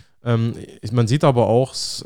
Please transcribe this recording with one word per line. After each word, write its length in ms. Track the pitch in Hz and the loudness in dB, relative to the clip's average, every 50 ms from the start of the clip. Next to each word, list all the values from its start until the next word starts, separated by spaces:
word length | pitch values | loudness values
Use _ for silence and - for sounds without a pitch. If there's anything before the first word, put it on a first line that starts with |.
| - _ _ _ - | -20 _ _ _ -2
Ähm, 300 | 120 120 113 113 117 - - - - - - | -2 0 0 0 -2 -4 -8 -12 -16 -16 -12
ich, 80 | - 110 | -8 -4
man 160 | 123 120 117 | -2 0 0
sieht 160 | 107 131 151 | 2 2 2
aber 240 | 175 147 123 120 110 | 2 2 4 4 2
auch, 260 | 98 113 123 135 - | 4 4 2 0 0
es, 320 | - - - - - - - | -4 -8 -8 -8 -10 -10 -12